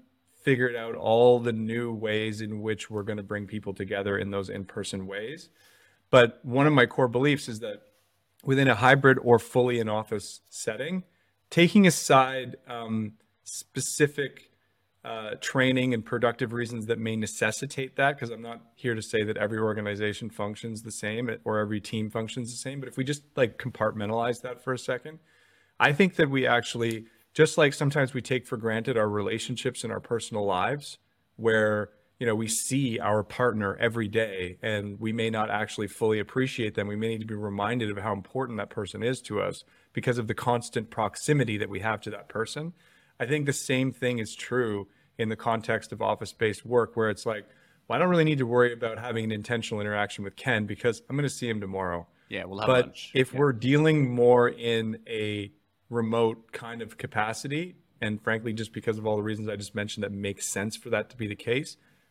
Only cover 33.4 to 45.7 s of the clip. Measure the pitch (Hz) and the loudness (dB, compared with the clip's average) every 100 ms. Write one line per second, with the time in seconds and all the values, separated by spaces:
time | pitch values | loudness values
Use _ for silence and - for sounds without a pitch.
33.4 | 123 107 101 92 117 117 110 113 113 95 | 0 2 -2 0 -2 0 -2 0 0 -2
34.4 | 90 90 113 107 101 101 110 113 113 110 | -8 -6 -4 -4 -4 -6 -4 -2 -2 -2
35.4 | 110 104 107 - 104 - 110 107 101 131 | -2 -2 -4 -4 -8 -2 0 0 -2 -2
36.4 | 131 - 110 104 101 104 113 113 110 104 | -2 -2 -4 -4 -4 -4 -4 -4 -6 -8
37.4 | 104 101 101 123 107 101 104 101 92 127 | -6 -4 -2 -2 -2 -4 -4 -4 -6 -6
38.4 | 131 110 101 - 98 101 113 131 - 104 | -6 -6 -8 -8 -8 -4 -4 -4 -4 -4
39.4 | 95 - - _ _ - 131 120 110 127 | -2 -4 -14 _ _ -4 -2 0 -2 -2
40.4 | - 120 117 123 110 - 107 - - 147 | 0 0 -2 -6 -6 -2 -4 -2 0 2
41.4 | 117 107 101 98 110 107 - 101 - 107 | 2 -2 -4 -4 -4 -4 -6 -12 -8 -6
42.4 | 113 147 160 - _ _ _ - 123 151 | -6 -6 -10 -14 _ _ _ -8 -2 0
43.4 | 143 135 - 127 131 - 123 120 107 - | 0 -2 0 0 0 0 -2 -2 -4 -10
44.4 | - 123 117 104 98 _ _ - 110 110 | -4 0 0 -2 -8 _ _ -6 -4 -2
45.4 | 117 113 110 | -2 -2 0